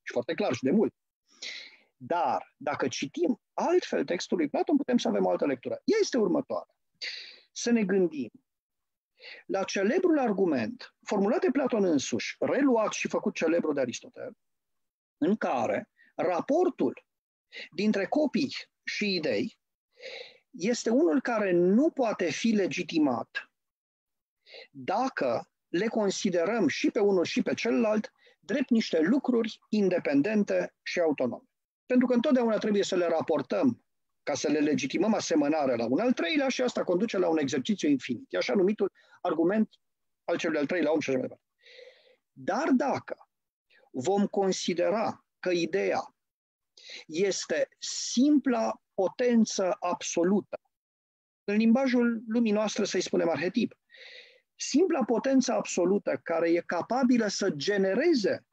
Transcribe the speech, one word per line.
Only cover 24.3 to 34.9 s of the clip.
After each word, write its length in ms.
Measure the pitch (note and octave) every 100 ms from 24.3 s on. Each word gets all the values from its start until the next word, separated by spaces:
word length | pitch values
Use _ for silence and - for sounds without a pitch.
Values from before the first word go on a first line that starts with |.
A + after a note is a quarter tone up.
| _ - - -
dacă 800 | C#3 B2 G3+ C4 - C3+ A#2+ - _ -
le 180 | E3+ A3
considerăm 840 | A3 G3+ - G3 E3+ E3 A#3 C4
și 220 | - D4+
pe 80 | -
unul 260 | G4+ G4
și 180 | D#3 B3
pe 120 | -
celălalt 580 | - A3+ B3+ G#3+ A3 - _ _ _
drept 320 | - C4 C4
niște 300 | A3+ - E3
lucruri 580 | G#3 C4+ - A#3 A3 - -
independente 1080 | G#3+ F#3+ E3+ D#3+ C#3+ G3 G#3+ G3+ F#3 F3 _
și 180 | - F3+
autonome. 440 | D#3+ C#3+ B2 A2 _ _ _ _ -
Pentru 200 | B3+ B3+
că 80 |
întotdeauna 440 | A#3+ D4+ B3+ A3+ G#3
trebuie 240 | A3 G3+
să 140 | - F#3
le 100 | E3+
raportăm 800 | D#3+ C3 D3 - G3+ C#3 - _ _ _ _
ca 120 | -
să 140 | C#3+ D#3
le 100 | D3
legitimăm 560 | D3+ C3 C#3